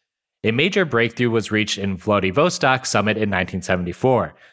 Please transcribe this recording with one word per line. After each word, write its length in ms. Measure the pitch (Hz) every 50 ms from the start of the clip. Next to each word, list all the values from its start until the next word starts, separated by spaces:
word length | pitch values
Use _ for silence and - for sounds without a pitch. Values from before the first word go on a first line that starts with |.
| _ _ _ _ _ _ _ _ -
A 60 | 110
major 340 | 113 127 156 175 180 202 185
breakthrough 460 | 147 123 117 117 113 - - 123 120
was 200 | 113 113 98 -
reached 280 | 107 107 107 - - 95
in 180 | 101 98 95
Vladivostok 880 | 87 - 107 104 101 92 95 90 139 160 180 175 - 151 135 131 123 -
summit 320 | - - 107 98 110 104
in 120 | 107 107 104
nineteen 320 | 98 90 92 - - 92
seventy-four, 760 | - - 92 90 87 87 85 - - 131 131 110 87 76 - _ - -